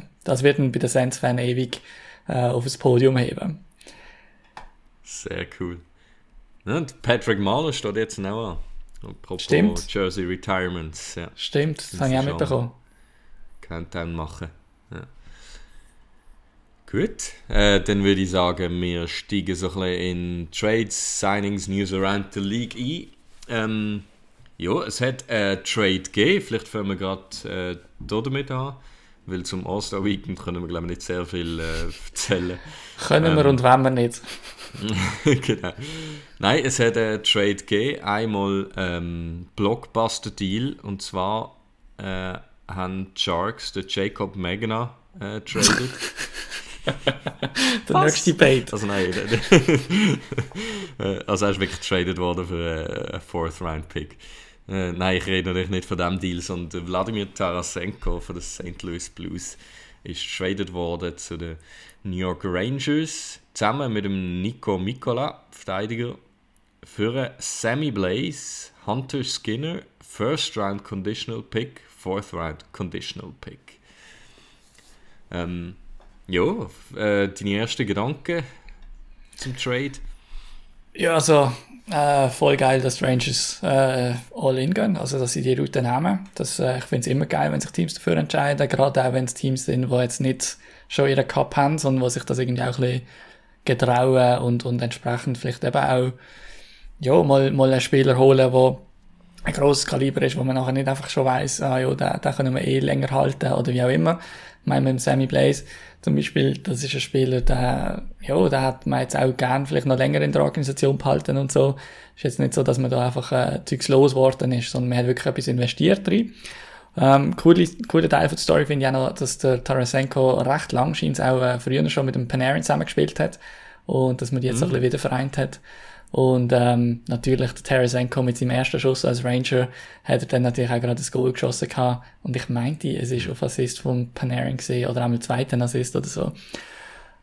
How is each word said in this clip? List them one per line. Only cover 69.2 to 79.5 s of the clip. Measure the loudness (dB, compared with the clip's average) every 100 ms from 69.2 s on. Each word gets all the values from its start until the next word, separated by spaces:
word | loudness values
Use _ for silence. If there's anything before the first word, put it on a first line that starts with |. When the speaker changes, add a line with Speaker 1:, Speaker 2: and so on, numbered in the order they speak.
Speaker 2:
Skinner, | -4 -6 -4 -4 -4 -8 -12 _
First-Round | -18 -4 -2 0 -4 -4 -4 -4
Conditional | -8 -8 -6 -6 -8 -10
Pick, | -6 -6 -6 -12 -20 -12
Fourth-Round | -6 -6 -6 -8 -8 -8 -16
Conditional | -10 -8 -8 -10 -12 -14 -16
Pick. | -18 -20 -20 _ _ -20 -20 -20 -20 -20 -20 _ _ _ -20 -20 -20 -20 -12
Ähm, | -8 -6 -6 -10 -14 -18 -20 -20 -20 -2
ja, | 2 2 0 -8 -12 -16 -2
äh, | 2 2 2
deine | -2 -2 -2
ersten | -2 -2 -2
Gedanken | -2 -2 -4 -4 -4 -6 -14 -20 -20 -20 -20 -20 -20 -20 -12
zum | -10